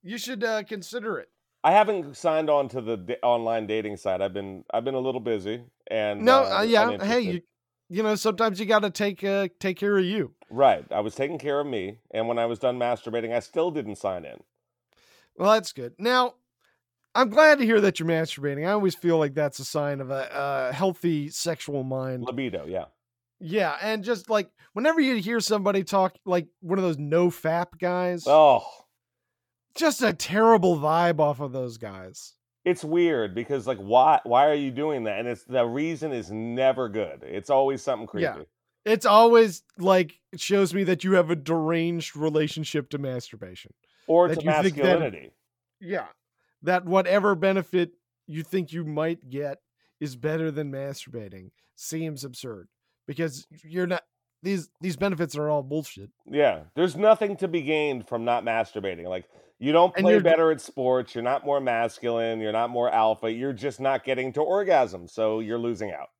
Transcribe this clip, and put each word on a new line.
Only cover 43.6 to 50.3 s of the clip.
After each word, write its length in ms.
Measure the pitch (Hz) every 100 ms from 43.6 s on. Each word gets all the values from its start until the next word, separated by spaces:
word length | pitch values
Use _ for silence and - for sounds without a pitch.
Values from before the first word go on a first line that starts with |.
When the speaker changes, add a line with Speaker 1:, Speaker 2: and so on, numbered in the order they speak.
| - _ _ _ -
Speaker 2:
Or 220 | 165 175
Speaker 1:
That 120 | 160
Speaker 2:
to 40 |
Speaker 1:
you 60 | 156 151
think 120 | 190 143
that 60 |
Speaker 2:
masculinity. 480 | 139 170 147 82 62 _ _ _ _ _
Speaker 1:
Yeah. 260 | 196 185 101 - _ _ _ _
That 220 | 147 180
whatever 500 | 180 190 190 202 202
benefit 580 | 185 196 190 175 180 175 _ _ _ -
you 160 | 156
think 300 | 156 190 165
you 120 | 160
might 460 | 156 151 160 170 131
get 300 | 135 143 139 _ _ _ _
is 180 | 147 127
better 340 | 143